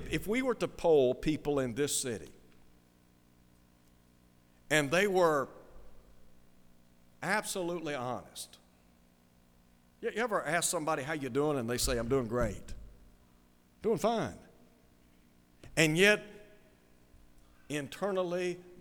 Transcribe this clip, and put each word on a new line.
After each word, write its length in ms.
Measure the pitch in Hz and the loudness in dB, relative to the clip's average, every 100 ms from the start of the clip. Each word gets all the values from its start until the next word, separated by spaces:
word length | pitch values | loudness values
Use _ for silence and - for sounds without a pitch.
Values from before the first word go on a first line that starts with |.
| - | 0
if 160 | 156 180 | -4 -2
we 160 | 240 | 0
were 140 | 262 226 | 0 0
to 120 | 170 | -2
poll 460 | - 175 151 123 | 0 6 8 6
people 460 | 123 156 151 147 143 | 4 0 -2 0 0
in 160 | 127 113 | 0 0
this 200 | 143 - | -2 0
city, 360 | 135 101 71 - - - - - _ _ _ _ _ _ - _ _ _ _ _ _ _ _ _ _ _ - | -2 -6 -10 -20 -20 -20 -20 -20 _ _ _ _ _ _ -20 _ _ _ _ _ _ _ _ _ _ _ -2
and 180 | 151 143 | 0 2
they 160 | 170 202 | 2 2
were 420 | 185 165 147 123 - - - - - - - - - - - - - - - - - | 4 4 4 0 -8 -20 -18 -18 -20 -20 -20 -20 -20 -20 -20 -20 -20 -20 -20 -20 -10
absolutely 720 | 160 208 208 196 170 175 160 | -2 -2 -2 -4 -4 -4 -4
honest, 640 | 139 123 113 - - - - - _ _ _ _ _ _ _ _ - _ _ _ - | -4 -4 -6 -8 -14 -16 -16 -20 _ _ _ _ _ _ _ _ -20 _ _ _ -10
you, 80 | 220 | -6
you 140 | 185 | -4
ever 200 | 240 190 | -2 -2
ask 260 | 135 165 156 | 0 0 0
somebody, 340 | 175 156 156 | -2 -2 -2
"How 100 | 135 | -2
you 160 | 160 135 | -4 -2
doing?" 300 | 123 151 139 | 0 2 0
and 100 | 117 | 0
they 80 | 120 | 0
say, 220 | 135 123 | 0 0
"I'm 100 | 117 | 2
doing 160 | 131 117 | 0 2
great, 480 | 120 113 95 - - - - - - - - _ _ _ _ | 0 0 -2 -10 -12 -14 -20 -20 -20 -20 -20 _ _ _ _
doing 160 | 202 170 | 0 2
fine." 380 | 214 233 123 85 - - - _ _ _ - - - _ _ _ - - | 2 0 -2 -8 -18 -20 -20 _ _ _ -20 -20 -20 _ _ _ -6 2
And 180 | 156 160 | 4 6
yet, 280 | 202 208 - - - - - - _ - - - - - - - - | 6 4 0 -20 -20 -20 -20 -20 _ -20 -20 -20 -20 -20 -20 -20 -10
internally, 920 | 147 139 - 196 185 180 180 180 175 - - | -8 -8 -6 -4 -2 -2 -2 -4 -6 -12 -16